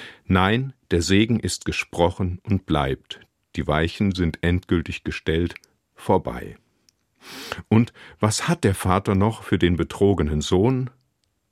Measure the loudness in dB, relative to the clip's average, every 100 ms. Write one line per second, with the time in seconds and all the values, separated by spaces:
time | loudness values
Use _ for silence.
0 | -18 -12 0 2 4 2 -2 -10 -2 -2
1 | 2 2 4 0 -2 -6 -6 -6 -4 0
2 | 0 0 -6 -6 -2 -2 0 -2 0 -4
3 | -10 -20 _ _ _ -8 -2 0 0 0
4 | -2 0 -2 0 0 0 0 -2 -2 -8
5 | -8 -8 -4 -2 -2 -6 _ _ _ _
6 | 0 0 0 -10 -12 -16 _ _ _ _
7 | _ _ -20 -16 -14 -10 2 2 2 -4
8 | -20 -2 0 0 -2 0 0 0 2 2
9 | 2 2 2 0 -4 0 2 2 -2 0
10 | 2 2 0 -2 0 2 2 0 -4 _
11 | _ _ _ _ _